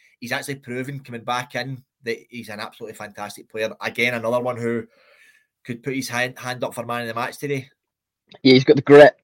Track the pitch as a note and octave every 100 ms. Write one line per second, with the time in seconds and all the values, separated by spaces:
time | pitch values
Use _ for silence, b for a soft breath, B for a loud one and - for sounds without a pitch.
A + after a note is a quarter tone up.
0 | _ - A#2+ C3 C3 C#3 - B2 B2+ C3+
1 | C3 A#2 A2+ B2 B2+ B2 B2+ B2+ - _
2 | A#2 A2+ - A#2+ G#2 G#2 A2+ - A2 G#2
3 | G#2+ G#2 G#2 G2+ - A2 A2 - A2 A2
4 | A#2+ A#2+ A2+ B2 B2 A#2 A#2 A#2 A2+ _
5 | _ _ - _ _ _ - A#2 - C3
6 | B2+ A#2+ B2+ B2+ B2+ B2 B2 - A#2 A#2+
7 | A#2 A2+ B2 - C#3+ C#3 B2+ _ _ _
8 | _ _ _ - C3 C3 C3+ C#3+ - C#3+
9 | C#3+ -